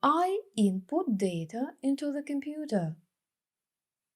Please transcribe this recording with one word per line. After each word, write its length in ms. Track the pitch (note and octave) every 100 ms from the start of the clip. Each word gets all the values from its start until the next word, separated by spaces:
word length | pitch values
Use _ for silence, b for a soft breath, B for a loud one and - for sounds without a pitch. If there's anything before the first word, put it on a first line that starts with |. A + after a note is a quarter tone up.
I 380 | C#4 D#4 F4+ G4+ - -
input 480 | G3+ F#3+ F#3 D4+ F#4
data 540 | G3 G3 E3+ E3 A3+ C#4 -
into 300 | C4+ C#4 D4
the 100 | C#4+ D4
computer. 640 | C#4+ D4 D4+ D4+ G#3 E3 D#3+ _ _ _ _ _ _ _ _ _ _ _